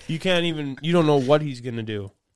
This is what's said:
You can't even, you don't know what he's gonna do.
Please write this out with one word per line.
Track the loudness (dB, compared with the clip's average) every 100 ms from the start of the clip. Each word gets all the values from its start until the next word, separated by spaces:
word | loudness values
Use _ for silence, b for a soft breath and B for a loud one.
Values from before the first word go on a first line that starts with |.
| -8
You | -4
can't | 0 0
even, | 0 -2 -6 -6
you | 0
don't | 2 4
know | 4
what | 4 2
he's | 2 -6
gonna | -8 -8
do. | -6 -6 -8 -14 _